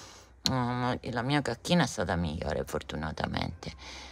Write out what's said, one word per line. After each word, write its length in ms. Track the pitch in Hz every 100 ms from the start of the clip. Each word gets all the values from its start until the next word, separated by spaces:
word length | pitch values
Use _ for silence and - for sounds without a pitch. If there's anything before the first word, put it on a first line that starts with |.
| - - - - -
Oh, 40 |
ma 420 | 131 120 123 123 -
la 220 | - 117
mia 200 | 123 147
cacchina 400 | 135 120 - 175
è 40 | 113
stata 280 | - 90
migliore, 480 | 87 80 78 69 69
fortunatamente. 1120 | 67 76 - 78 78 - - 50 50 - - - - - -